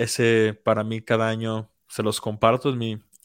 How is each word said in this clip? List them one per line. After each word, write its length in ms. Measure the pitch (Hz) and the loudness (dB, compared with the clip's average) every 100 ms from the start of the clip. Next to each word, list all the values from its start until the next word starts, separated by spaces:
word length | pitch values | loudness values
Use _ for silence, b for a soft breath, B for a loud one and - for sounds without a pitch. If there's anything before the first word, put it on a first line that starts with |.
ese 520 | 117 - 117 113 110 104 | -4 0 4 4 2 0
para 200 | - 107 | 0 0
mí 180 | 110 113 | -2 -6
cada 260 | - 113 113 | -2 0 0
año 420 | 113 113 110 110 _ _ | -2 -4 -6 -8 _ _
se 140 | - | -4
los 180 | 107 - | -4 -4
comparto, 500 | 113 107 113 127 143 | -6 2 2 2 0
es 60 | 123 | -2
mi, 240 | 113 110 _ _ | -4 -6 _ _